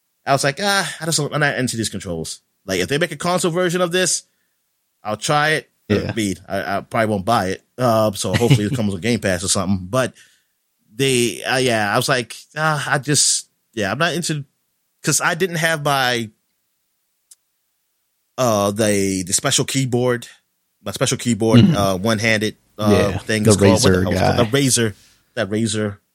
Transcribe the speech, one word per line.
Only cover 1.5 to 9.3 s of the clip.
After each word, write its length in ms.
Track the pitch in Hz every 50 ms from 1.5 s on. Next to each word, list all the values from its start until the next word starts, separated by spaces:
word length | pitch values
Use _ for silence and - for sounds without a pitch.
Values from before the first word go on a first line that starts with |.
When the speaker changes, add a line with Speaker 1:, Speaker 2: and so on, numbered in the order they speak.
| 107 110
Speaker 1:
into 180 | 127 120 -
these 120 | 113 107 -
controls." 500 | - 95 - 92 87 80 80 - - - _ _ _ _ _
Like, 160 | 98 95 90
if 80 | 90 101
they 100 | 139 147
make 140 | 175 156
a 40 | 160
console 340 | 143 - 175 180 180 190 180
version 300 | 156 180 180 175 170 180
of 120 | 180 175
this, 300 | 170 185 185 175 - - - _ _ _ _ _ _ _ _ _ _ _ _ _ _ _
I'll 140 | - 107 107
try 340 | 107 - - 151 147 147 156
it. 200 | 156 139 - _ _ _ _ -
Speaker 2:
Yeah. 220 | 104 98 - 95
Speaker 1:
I 40 | 95
mean, 220 | 113 107 98 92 - - -
I, 300 | 95 98 85 - 98 95
I 20 |
probably 240 | - - - 120 113 107
won't 140 | 107 98 87
buy 240 | 110 117 110 95 92
it. 140 | 95 - - _ _ -
Uh, 320 | 127 123 113 110 110 110
so 220 | 98 - - 104 -
hopefully 320 | - 120 113 - 113 104
it 80 | 101 -
comes 180 | 123 107 101
Speaker 2:
<laughs> 20 | 98
Speaker 1:
with 60 | 87
Game 180 | 82 117 120 -
Pass 240 | - 101